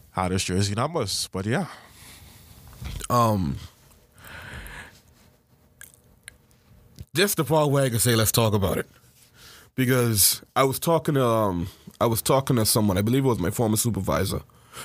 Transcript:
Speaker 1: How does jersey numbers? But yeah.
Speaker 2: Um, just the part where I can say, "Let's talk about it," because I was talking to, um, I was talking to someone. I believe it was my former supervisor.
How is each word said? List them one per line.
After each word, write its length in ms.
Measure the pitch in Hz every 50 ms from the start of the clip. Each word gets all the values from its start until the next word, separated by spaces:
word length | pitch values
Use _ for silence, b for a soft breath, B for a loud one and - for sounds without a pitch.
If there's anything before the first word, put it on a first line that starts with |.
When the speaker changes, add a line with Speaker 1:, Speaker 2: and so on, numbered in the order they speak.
| - _
Speaker 1:
How 180 | - 101 92 90
does 140 | 92 98 -
jersey 280 | - 90 95 101 98 101
numbers? 540 | 110 127 156 175 160 113 95 - - - - -
But 120 | 92 98
yeah. 220 | 107 123 185 170 B B B B B B B B B B B B B B B B B B B B B B B B B B - - -
Speaker 2:
Um, 480 | 120 120 117 113 107 98 87 69 65 B B B B B B B B _ _ _ B B B B B B B B B B B B B B B B B B B B B B B _ _ _ _ _ _ _ _ _ _ - - - - _ _ _ _ _ _ - - _ _ _ _ _ _ _ - - - _ _ - - - -
just 220 | 160 190 202 -
the 80 | - 147
part 280 | 117 160 156 151 147
where 120 | 135 139 139
I 60 | 131
can 100 | 113 113
say, 160 | - 123 117
"Let's 160 | 113 110 -
talk 220 | - 120 113 110 101
about 240 | 104 95 85 -
it," 100 | - - - - B B B B B B B B B B B B B B B _
because 680 | 127 131 123 135 123 120 117 110 101 - - - - - - -
I 80 | 127 135
was 160 | 135 131 -
talking 360 | - 170 165 156 160 - 147
to, 100 | 139 127
um, 420 | 117 113 113 107 101 90 87 85 92 B B B - - -
I 60 | 110
was 160 | 120 113 -
talking 340 | - - 143 131 135 - 135
to 100 | 113 107
someone. 320 | - - 120 107 104 90
I 40 | 95
believe 240 | 101 113 123 139 135
it 20 |
was 120 | 135 113 90
my 120 | 87 87
former 240 | - - 120 107 107
supervisor. 680 | 107 - 120 98 98 92 87 71 76 95 - - - - B B B B B B B